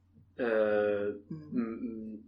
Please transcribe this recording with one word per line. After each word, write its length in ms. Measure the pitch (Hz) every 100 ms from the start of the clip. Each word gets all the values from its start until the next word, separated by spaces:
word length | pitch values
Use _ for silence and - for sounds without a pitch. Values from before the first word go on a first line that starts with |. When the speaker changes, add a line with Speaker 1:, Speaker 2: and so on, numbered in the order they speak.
| _ - - -
Speaker 1:
äh, 720 | 120 110 107 104 104 104 104
Speaker 2:
Mhm. 100 | 104 - 156 151
Speaker 1:
m-, 0 |
m-, 720 | 127 113 113 120 110 156 107